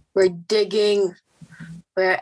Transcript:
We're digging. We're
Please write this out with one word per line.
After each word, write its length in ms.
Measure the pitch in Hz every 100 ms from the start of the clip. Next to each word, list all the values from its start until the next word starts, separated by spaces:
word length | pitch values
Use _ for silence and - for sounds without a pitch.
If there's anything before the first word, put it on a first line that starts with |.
| _ -
We're 140 | 190
digging. 840 | 175 170 214 202 214 208 202 190 180 _ _ - - 165 170 - -
We're 240 | 185 185